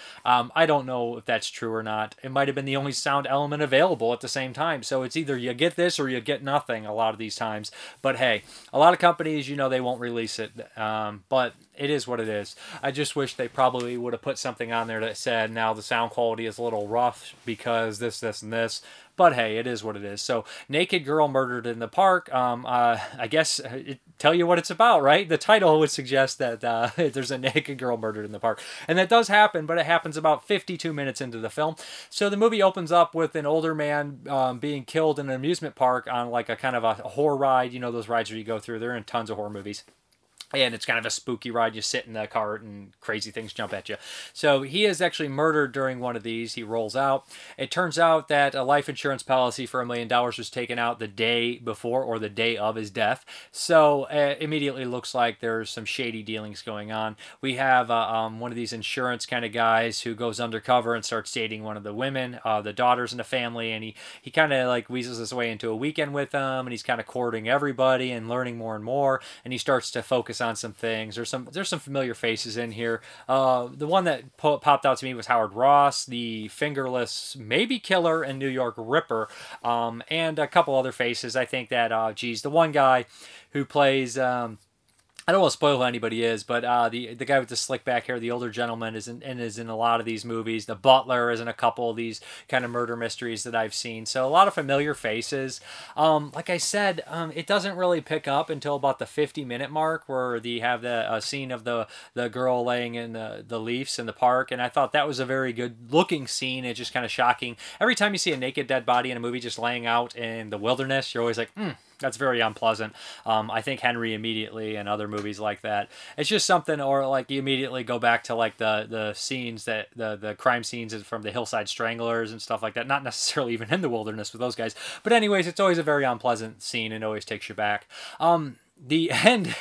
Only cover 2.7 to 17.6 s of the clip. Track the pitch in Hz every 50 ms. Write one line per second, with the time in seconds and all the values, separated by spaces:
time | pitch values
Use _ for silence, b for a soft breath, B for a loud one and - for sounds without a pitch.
2.7 | 135 139 139 143 127 - - 147 139 143 139 123 135 143 147 143 147 147 151 135
3.7 | 131 135 165 190 165 110 113 117 120 117 - 113 - 139 131 131 120 131 156 165
4.7 | 156 131 113 - 139 131 127 127 - 165 160 139 139 123 120 127 120 120 156 175
5.7 | 170 - 175 180 - - 143 131 127 123 113 127 143 120 135 139 139 147 - -
6.7 | 120 110 107 104 104 110 113 113 110 104 113 107 - - 120 113 107 107 101 -
7.7 | B B B B B B - 139 127 117 131 123 110 104 - B B B B B
8.7 | - 135 151 170 180 - 175 175 165 - 165 156 156 151 135 131 143 143 135 131
9.7 | 131 127 127 123 127 117 120 120 117 117 113 107 - - 110 104 107 113 113 -
10.7 | - 113 110 110 110 110 107 104 104 104 98 _ 135 131 123 117 - _ - _
11.7 | _ - 143 139 151 139 - 123 123 117 110 110 107 104 101 - - B B B
12.7 | B B - 139 135 143 147 - - 151 139 123 - - 127 117 - - 131 127
13.7 | 123 123 120 120 123 120 120 123 117 113 - 147 131 - - 131 113 - 120 117
14.7 | 117 117 117 113 113 110 110 113 104 - - 131 120 113 110 110 113 113 113 110
15.7 | 110 107 104 - 127 117 117 113 - - 120 113 113 107 117 113 107 - 120 120
16.7 | 113 104 104 104 110 120 123 123 - - - - - - - 120 113 -